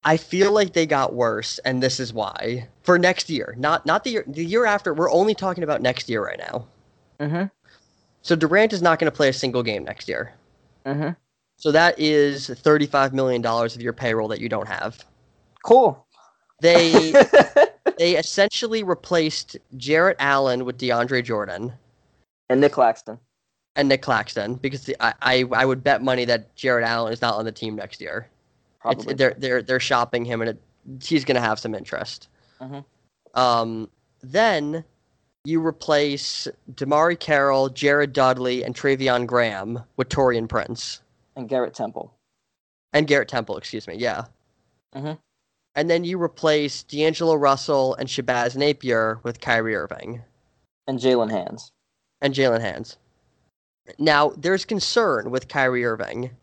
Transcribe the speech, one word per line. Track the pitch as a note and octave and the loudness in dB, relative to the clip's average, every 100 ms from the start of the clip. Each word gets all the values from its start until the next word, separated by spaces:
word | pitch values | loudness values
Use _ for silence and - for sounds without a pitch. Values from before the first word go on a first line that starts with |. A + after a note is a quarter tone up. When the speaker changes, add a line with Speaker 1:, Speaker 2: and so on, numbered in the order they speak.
Speaker 1:
I | D#3 D#3+ | 2 0
feel | - F3+ G3 | 0 0 2
like | G#3 G3 | 4 2
they | E3+ D#3+ | 0 0
got | C#3+ C3 | 0 0
worse, | A#2+ A#2 G#2+ A2+ - | 0 0 0 -6 -6
and | C3 B2+ | -4 0
this | B2+ C3 | 0 -2
is | A#2+ | -6
why. | A2+ G2 - - B2 A#2+ _ | -6 -6 -6 -6 -6 -10 _
For | - F3+ | 2 4
next | F3+ F3+ - | 4 0 -4
year, | D3 - A#2+ | -6 -6 -2
not, | D3 E3 D3 | 0 0 0
not | F#3+ | -2
the | C4 | 0
year, | A3 - | -6 -6
the | C#3+ | -8
year | E3+ A3 A#3 | -2 0 2
after. | G3+ F#3 | 0 -2
We're | D#3 E3+ | 0 2
only | E3 G#3 | 4 2
talking | G3+ F#3+ F3+ | 0 -4 -4
about | D#3 D3 | -2 0
next | B2 B2+ - | 0 -2 -4
year | A2+ | -4
right | F#2+ F2 | -4 -8
now. | E2+ - A2+ _ _ _ _ _ | -10 -10 -12 _ _ _ _ _
Speaker 2:
Mm-hmm. | D3 E3+ G3 _ _ _ _ _ _ _ | -4 -4 -6 _ _ _ _ _ _ _
Speaker 1:
So | - E3 | -2 0
Durant | D#3 F#3 A3 | 4 4 2
is | G3+ | 4
not | F3 D#3+ | 2 4
gonna | D#3+ | 0
play | - C#3 | 2 0
a | |
single | C3 C3 B2 | 2 -2 -2
game | A2+ G#2 | -2 -6
next | C#2+ - - | -8 -12 -8
year. | B1 A2 - _ _ _ _ | -8 -8 -16 _ _ _ _
Speaker 2:
Mm-hmm. | - D3 D#3 F3 _ _ _ _ | -8 -6 -6 -8 _ _ _ _
Speaker 1:
So | D#3 | 2
that | D#3 E3+ - | 4 4 2
is | D3+ D3+ C#3+ C#3 C3+ | 2 4 2 0 -10
thirty-five | B2 D#3 D3+ D3 C#3+ C3+ | -2 2 4 2 0 0
million | C3 C3 B2 | 0 0 0
dollars | A#2 A#2 A#2 | 0 -2 -2
of | A#2+ | -4
your | A#2+ | -8
payroll | A#2 B2 A2+ G#2+ | -4 -2 -2 -4
that | G#2+ | -6
you | A2+ | -4
don't | A2 G2+ | -6 -6
have. | F2+ A2 - - _ _ _ _ _ | -8 -8 -10 -20 _ _ _ _ _
Speaker 2:
Cool. | - A#3+ A3+ C3 _ _ _ _ _ _ | 6 6 6 0 _ _ _ _ _ _
Speaker 1:
They, | E3 E3+ E3 - D#3+ C#4 - D4 - C#4+ | 6 6 8 6 8 6 8 6 6 4
Speaker 2:
<laughs> | D#4 - - - | 4 2 -4 0
Speaker 1:
they | E3+ D#3+ | 2 2
essentially | D#3+ - G#3 - A#3 A3 | 0 0 0 0 -4 -2
replaced | F#3+ E3+ - F3 D#3 - - - _ C3 | -2 -4 0 0 0 -4 -12 -18 _ -12
Jarrett | B2+ D#3 F#3 - | 0 2 2 2
Allen | C#3 C#3 C3+ B2 B2+ | 2 4 2 0 -4
with | B2 | -4
DeAndre | B2+ A#2 B2 B2+ | -2 0 0 -2
Jordan. | A#2+ A2 G2+ F2+ B2 - _ _ _ _ _ _ _ | -2 -4 -4 -8 -10 -12 _ _ _ _ _ _ _
Speaker 2:
And | C3 | 4
Nick | C#3+ | 4
Claxton. | - A#2 A2 - A#2 _ _ _ _ _ - | 4 2 0 -10 -18 _ _ _ _ _ -2
Speaker 1:
And | C#3 | 2
Nick | C3 | 0
Claxton, | - A2+ G#2+ - G#2 B2+ | 0 -2 -2 -6 -6 -6
because | C3+ C3+ | -6 -8
the, | - - | -10 -4
I, | A#2 - | -4 -2
I, | B2+ B2+ B2+ | 0 2 2
I | A#2 | 0
would | C3 B2+ | 0 0
bet | C3+ A2+ | 0 0
money | C3 B2+ A#2+ | 0 0 0
that | A#2 - - | -2 -2 -6
Jarrett | C3+ A#2+ A2+ | 0 0 0
Allen | A#2 A2+ | -2 -2
is | A#2 | -2
not | A#2 G#2+ | -2 -2
on | A2 | -6
the | |
team | G#2+ A2+ | -8 -10
next | G#2+ F#2+ - | -8 -12 -12
year. | - F2+ A#2 _ _ _ _ _ A#2 | -10 -10 -12 _ _ _ _ _ -4
It's, | B2 | -4
Speaker 2:
Probably. | A2+ | -4
Speaker 1:
they're, | C3+ C3 - | 0 0 0
they're, | C3 B2+ | -2 -2
they're | G#2+ B2+ | 0 -2
shopping | - B2+ A#2+ A#2+ A#2 | 0 0 0 -4 -4
him, | A2+ | -4
and | A2+ | -4
it, | A2 _ _ - C3 | -6 _ _ -20 -16
he's | - D#3 | -2 -2
gonna | C3 B2+ | 2 0
have | A2+ A2 | 0 -2
some | A#2+ | -6
interest. | G#2 - - - - - _ _ _ | -10 -8 -8 -8 -14 -20 _ _ _
Speaker 2:
Mm-hmm. | C3 C#3 C#3 _ _ _ _ A#2+ | -16 -16 -18 _ _ _ _ 0
Speaker 1:
Um, | B2+ A#2 A2+ A2+ G#2+ _ _ _ | 2 2 -2 -6 -10 _ _ _
then | C3 E3 A3+ E3+ D3 E3 D#3+ _ _ _ _ _ | -4 2 2 2 -2 -6 -10 _ _ _ _ _
you | D3 D#3+ | -2 0
replace | D#3+ D#3+ - D3 D3 C#3+ - - - - - | 0 -4 0 2 2 -4 -8 -10 -12 -14 -20
Damari | B2 C#3 D3 E3 E3+ | -8 0 2 2 0
Carroll, | - D3 C#3 C3+ C3+ | 0 2 4 2 0
Jared | C3 C#3+ C#3+ C#3+ | 0 2 2 2
Dudley, | C3 C3 B2+ B2+ B2+ | 2 2 2 -2 -2
and | - | -4
Travion | B2+ C#3 C3 C3 B2 A#2+ | -2 0 0 2 0 2
Graham | B2 A#2 G2 G2+ A#2+ - - | 0 0 -2 -8 -10 -10 -8
with | B2+ | -4
Taurean | - C3 A#2 A2 | 2 2 2 -2
Prince. | A#2+ - A2+ - - _ _ _ - | -4 -6 -10 -12 -14 _ _ _ -16
Speaker 2:
And | A#2 | -6
Garrett | C3 A#2+ | -4 -4
Temple. | - A2+ A#2 - _ _ _ _ _ _ _ _ | -6 -10 -10 -16 _ _ _ _ _ _ _ _
Speaker 1:
And | D3 D3+ | -2 2
Garrett | C#3+ A2+ | 0 0
Temple, | B2 A2 G2+ | -6 -6 -12
excuse | - A2 - | -10 -12 -12
me, | F2+ | -6
yeah. | B2 F2+ A#2 _ _ _ _ _ _ | -6 -6 -12 _ _ _ _ _ _
Speaker 2:
Mm-hmm. | C3+ D3 D#3 _ _ _ _ _ | -12 -12 -12 _ _ _ _ _
Speaker 1:
And | - E3 | -4 0
then | E3+ | 0
you | F3 F#3 | -2 -4
replace | E3+ - D#3+ D3+ C#3+ - | -4 -2 0 2 0 -8
D'Angelo | - C#3+ D#3 D#3 E3 | -10 -2 -2 0 0
Russell | D#3 C#3+ C#3 - C#3 C3 - | 4 4 2 0 0 0 -2
and | C3 | -6
Shabazz | - B2 B2+ A#2+ | -6 -2 -2 -2
Napier | C3 D3 C#3+ B2+ A2+ A2 A2+ | 0 0 0 -2 0 0 -4
with | A#2+ A#2 | -8 -8
Kyrie | - A2+ A2+ | -2 -2 0
Irving. | G#2 E2 - - A#2 - _ _ _ _ _ - | -4 -6 -12 -14 -16 -18 _ _ _ _ _ -8
Speaker 2:
And | C3 | 0
Jalen | C3 B2 A2 | 2 2 2
Hands. | G#2+ - A#2 - _ _ _ _ _ | -4 -6 -12 -20 _ _ _ _ _
Speaker 1:
And | C#3 | -4
Jalen | C3+ C3 A2+ | 0 0 0
Hands. | A2 C#2 A2 - _ _ _ _ _ _ _ _ - - | -4 -8 -14 -20 _ _ _ _ _ _ _ _ -20 -2
Now, | D#3 D3 D3 - | 2 4 2 0
there's | D#3+ F#3+ | -2 -2
concern | - G#3 - A#3+ G#3+ B2 A#2+ | -2 -6 0 0 2 0 -2
with | B2+ - | -6 -4
Kyrie | C#3+ C3 B2 | 0 0 0
Irving. | A#2+ A2 - F2+ B2 B2 | -2 -4 -6 -8 -10 -14